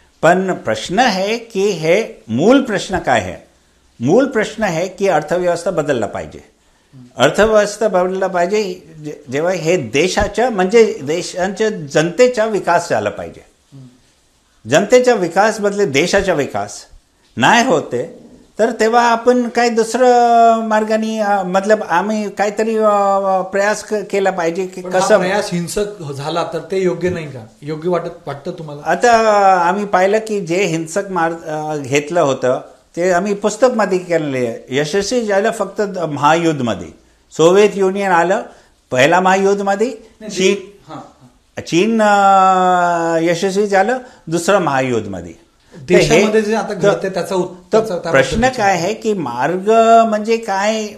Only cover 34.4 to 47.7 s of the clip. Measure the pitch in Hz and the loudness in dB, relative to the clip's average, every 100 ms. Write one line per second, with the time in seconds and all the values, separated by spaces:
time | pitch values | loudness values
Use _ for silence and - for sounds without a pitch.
34.4 | 120 113 - 131 151 202 196 247 214 196 | -4 -6 -4 -4 -2 -2 -2 -2 0 0
35.4 | 220 220 190 - 202 185 160 139 147 165 | 0 -4 -6 -4 -6 -4 -6 0 2 2
36.4 | 165 147 117 95 85 - _ _ _ - | 0 -2 -4 -4 -10 -18 _ _ _ 2
37.4 | 165 202 208 185 190 202 196 170 175 220 | 4 6 4 2 -2 -2 0 0 2 -2
38.4 | - - _ _ _ 127 143 175 185 196 | -4 -18 _ _ _ 2 4 4 2 2
39.4 | 196 202 202 202 247 - - _ 214 175 | 2 0 -2 -2 -2 -4 -18 _ -12 0
40.4 | 190 190 - - - 143 - _ 127 _ | 0 0 -6 -20 -20 -18 -18 _ -20 _
41.4 | _ - - 170 220 226 208 202 196 196 | _ -14 -2 0 2 2 4 4 6 6
42.4 | 190 185 185 180 175 170 165 165 170 165 | 6 4 4 2 2 0 0 0 0 0
43.4 | 196 190 208 190 208 254 - - - 170 | -2 0 2 2 2 -2 -8 -18 -6 -2
44.4 | 196 196 156 135 131 113 101 92 87 - | 2 0 2 -2 0 -2 -4 -10 -12 -18
45.4 | _ _ _ 165 131 180 151 160 214 220 | _ _ _ -20 2 2 4 4 4 2
46.4 | 208 220 190 185 - - 196 180 165 190 | 0 -4 -4 0 0 0 -2 -6 -4 -4
47.4 | 170 - - | -4 -8 0